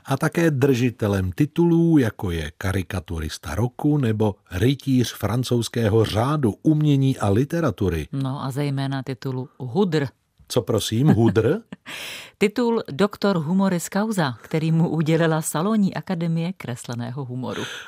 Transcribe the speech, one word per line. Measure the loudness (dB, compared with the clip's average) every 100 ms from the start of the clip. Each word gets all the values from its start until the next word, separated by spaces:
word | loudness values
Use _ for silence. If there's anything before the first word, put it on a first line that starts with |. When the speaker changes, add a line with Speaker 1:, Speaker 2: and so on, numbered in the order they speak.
Speaker 1:
A | -4 -2
také | -2 0 0
držitelem | 2 2 4 0 0 0 0 0
titulů, | 0 0 2 2 4 4 4
jako | 2 -2 -4
je | -4 -6 -6
karikaturista | -4 -2 -4 -6 -6 -6 -6 -8 -8
roku | -4 -4 -2 0 2
nebo | 2 2 0 -2 -8
rytíř | 0 2 2 2 2 0
francouzského | -2 -4 -2 0 0 -2 0 2 4
řádu | 2 2 0 0 0 0
umění | 2 2 4 4 2 2
a | 2
literatury. | 2 0 0 -2 0 -2 -2 -4
Speaker 2:
No | -6 -6 -6
a | -6
zejména | -4 -4 -4 -4 -6
titulu | -8 -8 -8 -8 -10 -12
Hudr. | -4 0 0 0 -2 -6 _ _ -4
Speaker 1:
Co | -2
prosím, | 0 0 0 2 4
Hudr? | 6 4 4 2 0 -4 -18 -16 -14
Speaker 2:
<laughs> | -14 -16 -14 -2
Titul | -2 0 0 0 -2
Doktor | -2 -2 0 0 0
Humoris | 0 2 2 0
Causa, | -2 -2 -2 0 -2 -4
který | -4 -2 2
mu | 2 2
udělila | 2 2 2 2 0
Salonní | -2 -2 0 2 0
akademie | -2 -6 -4 -2 -2 -4
kresleného | -6 -10 -10 -10 -10 -10 -10
humoru. | -10 -8 -8 -8 -8 -12